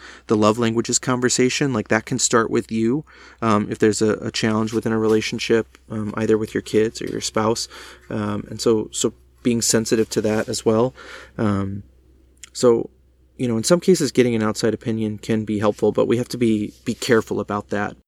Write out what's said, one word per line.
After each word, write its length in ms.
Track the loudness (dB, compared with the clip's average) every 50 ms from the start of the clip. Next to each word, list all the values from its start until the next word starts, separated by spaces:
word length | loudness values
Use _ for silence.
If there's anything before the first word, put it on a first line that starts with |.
| -10 -20 -20 -10 _ 0
the 100 | 2 4
love 200 | 4 4 4 2
languages 420 | 0 0 0 0 -2 0 -2 -2
conversation, 760 | 0 -2 -2 0 0 0 2 2 2 2 2 0 0 0 0
like, 160 | -2 0 0
that 160 | 0 -2 -2
can 140 | -2 -4 -2
start 300 | 0 2 2 2 2 2
with 220 | 0 -2 -2 -2
you. 320 | -2 -2 0 0 0 -2 -4 _ -18 -20 -20 -20 -10 -4
Um, 260 | 0 2 2 2 2 -2
if 100 | 0 2
there's 220 | 2 4 4 4
a, 100 | 2 0 0
a 180 | 0 -4 -6
challenge 420 | -4 -2 0 0 0 0 -2 -2 -2
within 180 | -2 -2 -2
a 80 | 0 0
relationship, 760 | 2 2 2 2 0 -2 -6 -6 -2 0 0 0 0 -2 -10 -20 _ -12
um, 240 | -8 -8 -6 -6 -6
either 220 | -2 0 2 2 2
with 160 | 0 -2 -6
your 80 | -6
kids 400 | -4 0 0 2 2 0 -2 -6
or 40 | -8 -8
your 140 | -6 -6
spouse, 460 | -6 -4 -2 -2 0 0 0 -2 -4 -10 -12 -18 -20 -20 -20 -20 -14 -10
um, 360 | -6 -6 -4 -4 -6 -6 -8 -10
and 120 | -8 -2
so, 280 | 2 2 2 2 0 -4
so 220 | -4 -4 -4 -4 -4 _ _ _ _ _ -2
being 180 | 0 0 0
sensitive 480 | 0 0 0 0 0 0 0 0 0 0
to 100 | -2 -2
that 260 | 0 0 0 0 -2 -4
as 180 | -6 -2 0
well. 280 | 2 2 2 2 0 -2 -8 -18 -20 -20 -20 -20 -12 -6 -2
Um, 460 | 0 0 0 0 -2 -4 -8 -10 -12 -16 _ _ _ _ _ _ _ _ _ _ -20 -18 -4
so, 360 | 2 4 4 4 4 0 -4 _ _ _ _ _ _ _ _ _ -6
you 100 | -4 -2
know, 100 | -2 0
in 60 | 2
some 160 | 2 2 2
cases, 320 | 4 4 4 4 2 0
getting 220 | 2 2 2 2 2
an 80 | 0
outside 320 | 0 -2 -2 0 0 -2 -2
opinion 460 | -2 -4 -4 -4 -2 -2 -4 -6 -6
can 260 | -4 -2 -2 -2 0
be 140 | -2 -2 0
helpful, 320 | 0 0 0 2 2 0
but 160 | 2 2 2 2
we 100 | 2 0
have 100 | -2 -4
to 80 | -4 0
be, 360 | 2 2 2 2 -2 -6 -10 -10 -8
be 100 | -8 -8
careful 440 | -4 0 2 2 2 2 0 -4 -6
about 300 | -6 -6 -6 -8 -6 -6
that. 260 | -6 -4 -4 -6 -8 -12 _